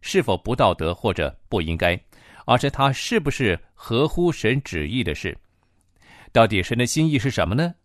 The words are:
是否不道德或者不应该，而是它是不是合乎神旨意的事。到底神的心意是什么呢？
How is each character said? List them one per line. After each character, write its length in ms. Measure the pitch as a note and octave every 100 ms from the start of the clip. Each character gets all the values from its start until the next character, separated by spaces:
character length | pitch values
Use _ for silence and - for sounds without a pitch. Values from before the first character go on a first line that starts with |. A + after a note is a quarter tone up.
是 200 | - F#3+
否 160 | C#3 F#2
不 180 | - B2
道 160 | A#2
德 220 | E2+ D#2+
或 180 | F2 A2+
者 240 | F#2 D2+ - -
不 100 | G#2+
应 160 | D#2+ E2
该， 240 | F2 F2 _ - - - -
而 100 | B2
是 140 | C#3+
它 240 | - C#3
是 260 | C3 - A#3
不 120 | D3
是 280 | - A#2+ E2+ -
合 340 | _ - A2+ D#3
乎 240 | - F3
神 300 | D#3 G#2+ C3+
旨 260 | - E2+ D2
意 160 | A#2+
的 120 | G2+ D2+
事。 200 | - D#2 _ _ _ _ _ _ - - -
到 140 | - A2+
底 160 | G#2
神 160 | F#2 A#2+
的 80 | B2
心 240 | - D#3+
意 80 | C#3+
是 140 | C3
什 180 | A#2 E2
么 60 | A2+
呢？ 180 | E3+ -